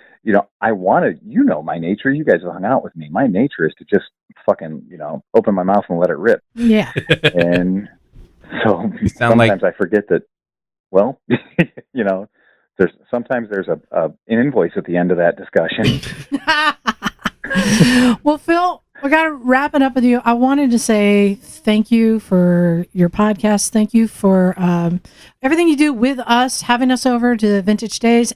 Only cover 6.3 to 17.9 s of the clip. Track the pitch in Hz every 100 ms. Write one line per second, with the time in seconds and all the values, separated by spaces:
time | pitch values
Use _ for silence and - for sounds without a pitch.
6.3 | - _ 233 233 214 170 - - 165 151
7.3 | 87 85 90 90 95 104 _ _ - -
8.3 | _ - - 110 90 107 - - - 120
9.3 | 113 113 95 92 - 90 104 - 85 -
10.3 | _ _ _ _ _ _ 95 113 - -
11.3 | 120 - - - - - 131 98 95 107
12.3 | _ _ _ _ - 87 - - 120 117
13.3 | 123 107 98 90 78 _ 85 80 - -
14.3 | 113 139 117 87 98 90 87 90 87 85
15.3 | 85 - 90 80 - 107 135 - - -
16.3 | 277 302 302 302 - 226 - 202 - -
17.3 | - - 190 196 220 240